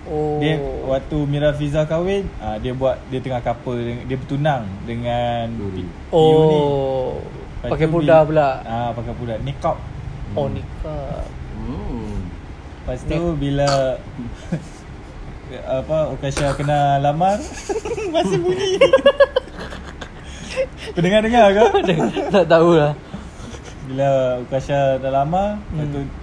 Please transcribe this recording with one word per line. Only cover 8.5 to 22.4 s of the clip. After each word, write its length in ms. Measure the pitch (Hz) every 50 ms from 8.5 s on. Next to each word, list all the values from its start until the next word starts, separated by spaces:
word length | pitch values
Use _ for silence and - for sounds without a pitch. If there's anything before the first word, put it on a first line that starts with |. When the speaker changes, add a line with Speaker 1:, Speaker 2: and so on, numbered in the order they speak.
| 131 -
Speaker 1:
pula. 80 | - 113
Speaker 2:
Ah, 220 | 113 117 120 120
pakai 200 | 117 117 117 117 117
purdah. 220 | - 123 120 113 107
Niqab. 380 | 127 135 139 - - 170 143 - - - - - - - - - - - 101
Speaker 1:
Oh, 100 | - 143
Speaker 3:
Hmm. 80 | 139
Speaker 1:
niqab. 720 | - - - - - - - 160 151 147 139 135 151 - - - - - - - 107
Speaker 3:
Hmm. 600 | 107 110 113 131 175 208 208 - 120 110 107 104 101 92 90 87 - - - - - - - - -
Speaker 2:
Lepas 180 | - - 127 127
tu 140 | 131 147 160
Speaker 1:
Ni- 220 | 160 170 175 165 147
Speaker 2:
bila 280 | 139 143 139 139 143 143 139 139 135 131 127 - - - - - 123 117 - - - - - 156 - - - - - -
<laughs> 840 | - - - - - - - - - - - - 131 123 - - 131 131
apa, 200 | 127 - 156 156 156 135
Okasha 440 | 131 131 - 139 135 - 147 143 139
kena 440 | - 147 143 147 147 143 143 143 139
lamar, 400 | 139 143 147 156 175 190 202 214 302 339 - - - - 370
<laughs> 340 | 440 - 427 453 403 440 381
masih 280 | 302 330 349 381 - 370
bunyi. 360 | 339 359 370 370 403 392 370 359 539 523 - 523 - 554 554 571 571 539 - 523 - - - - - - - - - - - - - - - - - - - - - - - 508 539 - - - - -
Pendengar 300 | - 175 165 180 202 214
dengar 240 | 214 220 233 247 220 196
ke? 140 | 196 202 226 440 392 403 359 180 185 156
Speaker 1:
<laughs> 300 | - - - - 381 -
Tak 140 | - 208